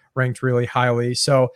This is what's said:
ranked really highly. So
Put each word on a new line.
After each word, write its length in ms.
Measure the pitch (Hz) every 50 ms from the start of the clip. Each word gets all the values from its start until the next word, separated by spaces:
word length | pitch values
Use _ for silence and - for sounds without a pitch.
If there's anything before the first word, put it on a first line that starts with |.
| _ _ -
ranked 260 | 131 127 127 120 -
really 240 | - 131 123 120 120
highly. 480 | 120 - 127 123 123 120 120 120 120 123
So 360 | - - - 143 131 127 123 -